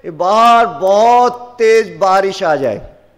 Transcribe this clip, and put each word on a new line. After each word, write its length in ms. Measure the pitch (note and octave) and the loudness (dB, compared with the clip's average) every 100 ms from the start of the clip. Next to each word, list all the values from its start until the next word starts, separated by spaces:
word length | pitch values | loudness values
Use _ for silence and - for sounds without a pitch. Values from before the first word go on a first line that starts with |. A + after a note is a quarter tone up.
ये 60 | F3 | -16
बाहर 560 | D#3 F3 G#3+ A#3 A#3 A#3 | -6 -2 2 4 4 2
बहुत 880 | A#3 F#3+ G3+ A3+ A#3+ B3 A#3+ - - | -2 0 2 4 2 2 -4 -18 -2
तेज 400 | A3 A3+ G3+ E3 | 2 2 0 -4
बारिश 420 | F#3+ F#3+ G3 F#3 | 0 0 -2 -4
आ 140 | F3+ C#3+ | -4 -2
जाए 340 | C3 G2 - _ _ | -2 -6 -12 _ _